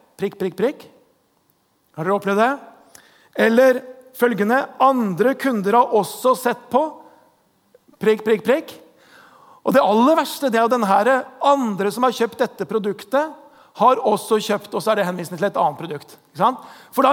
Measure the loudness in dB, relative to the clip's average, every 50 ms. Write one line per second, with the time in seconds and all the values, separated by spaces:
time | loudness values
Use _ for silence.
0 | _ _ _ -8 -8 -8 -6 -6 -6 -6 -4 -2 -2 -2 -2 -6 -14 -20 _ _
1 | _ _ _ _ _ _ _ _ _ _ _ _ _ _ _ _ _ _ _ -8
2 | -2 -2 -2 -2 -2 -2 0 2 2 0 0 -4 -10 -18 -20 -20 _ _ _ -20
3 | _ _ _ _ _ _ _ 0 2 4 4 6 6 4 4 2 -4 -12 -18 -20
4 | -20 -20 -4 0 0 0 2 0 0 0 0 0 -2 -4 -2 2 2 2 4 2
5 | 0 -2 -2 0 0 0 0 0 -2 -2 -2 -2 0 2 2 2 2 2 0 0
6 | -2 -2 -8 -2 0 0 0 0 -2 -4 -4 -4 -6 -2 -2 0 0 -2 -6 -12
7 | -20 -20 _ _ _ _ _ _ _ _ _ _ _ _ _ _ _ _ _ _
8 | 0 0 0 2 2 0 0 0 2 0 0 0 -2 -8 -18 -20 -20 _ _ _
9 | _ _ -20 -20 -20 _ _ _ _ _ -20 _ _ 0 2 2 2 4 2 4
10 | 4 4 2 2 0 -4 -6 -4 -4 0 0 0 2 2 0 0 2 2 2 2
11 | 4 2 2 0 -2 -6 -10 -2 2 2 2 2 0 -4 -4 -2 -4 -4 -2 0
12 | 0 0 0 0 -4 -4 -2 -4 -4 -4 -4 -8 -8 -4 -4 -4 -4 -4 -6 -8
13 | -8 -4 -2 -2 -2 -2 -8 -16 -20 -20 _ _ _ _ _ 2 2 2 2 2
14 | 2 0 0 0 0 -2 -2 -2 0 -2 -4 -4 -4 -8 -8 -4 -2 -2 0 0
15 | -2 -2 -4 -6 -10 -10 -6 -4 -4 -4 -2 0 -2 -2 -2 -6 -10 -12 -12 -14
16 | -14 -18 -20 _ _ _ _ -2 0 0 0 -2 -10 -20 -20 -20 -20 -6 0 2
17 | 4 4